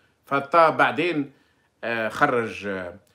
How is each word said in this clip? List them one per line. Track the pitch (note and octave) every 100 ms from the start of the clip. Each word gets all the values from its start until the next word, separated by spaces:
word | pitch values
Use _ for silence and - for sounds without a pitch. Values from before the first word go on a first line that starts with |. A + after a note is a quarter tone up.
| _ _ _
فطا | C#3 C#3+ E3+ D#3+
بعدين، | C#3 C3 A#2+ F3 D#3 C3+ _ _ _ _ _
آه، | A2+ A#2 A2
خرج، | - D3 B2 A2 F#2 G2+
آه، | F#2+ F2+ F#2 _